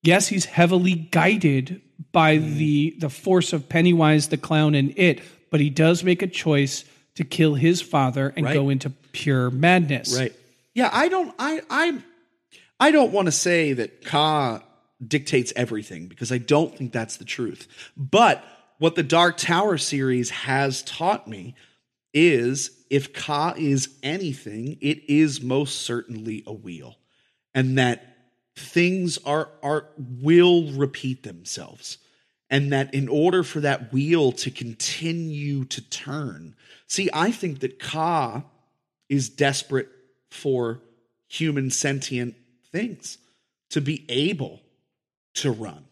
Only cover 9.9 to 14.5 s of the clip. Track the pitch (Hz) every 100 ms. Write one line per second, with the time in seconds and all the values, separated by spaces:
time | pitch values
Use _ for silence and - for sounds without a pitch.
9.9 | 135 - 123 127 - _ _ _ 233 247
10.9 | 220 330 370 302 - 269 311 - 262 339
11.9 | 269 - _ _ _ _ - _ _ 202
12.9 | 208 165 202 180 147 180 170 156 127 107
13.9 | _ - 151 156 151 131